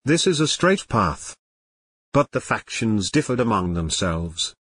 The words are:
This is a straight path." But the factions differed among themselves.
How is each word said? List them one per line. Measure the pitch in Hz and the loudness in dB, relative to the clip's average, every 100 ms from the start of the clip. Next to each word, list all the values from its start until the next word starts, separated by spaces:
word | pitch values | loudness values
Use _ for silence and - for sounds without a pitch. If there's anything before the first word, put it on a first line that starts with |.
| 135 | 0
This | 165 190 | 2 2
is | 151 | 2
a | 151 | 0
straight | - 180 196 - | 2 2 2 0
path." | 117 90 - - - _ _ _ _ _ _ _ | 0 0 -2 -10 -18 _ _ _ _ _ _ _
But | 143 135 | 0 0
the | 127 | -2
factions | - 113 - - 113 107 90 | -4 -6 -6 -4 0 0 0
differed | 151 147 123 | 0 0 0
among | 117 101 90 | 2 2 0
themselves. | 87 80 - 92 82 85 82 - - _ | -2 -2 -2 -2 -2 -4 -6 -8 -10 _